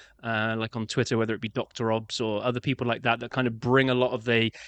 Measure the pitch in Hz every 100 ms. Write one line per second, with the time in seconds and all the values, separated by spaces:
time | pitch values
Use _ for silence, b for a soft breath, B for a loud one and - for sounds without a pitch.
0 | b b 117 110 110 110 113 120 110 -
1 | 117 113 113 107 120 127 - - 113 110
2 | 110 - 113 104 123 120 143 127 120 110
3 | 120 117 120 127 127 113 120 131 131 123
4 | 127 123 117 117 113 B